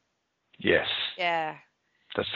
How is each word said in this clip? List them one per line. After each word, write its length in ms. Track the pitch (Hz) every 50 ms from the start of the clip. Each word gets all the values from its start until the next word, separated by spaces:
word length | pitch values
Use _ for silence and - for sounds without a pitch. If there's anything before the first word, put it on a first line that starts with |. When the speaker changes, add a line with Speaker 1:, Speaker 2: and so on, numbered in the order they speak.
| _ _ _ _ _ _ _ _ _ _ - -
Speaker 1:
Yes. 280 | - - 87 76 - - - - - - - -
Speaker 2:
Yeah. 380 | 180 175 170 165 160 156 151 147 - _ _ _ _ _ _ _ _ _ -
Speaker 1:
That's 120 | - 101 - -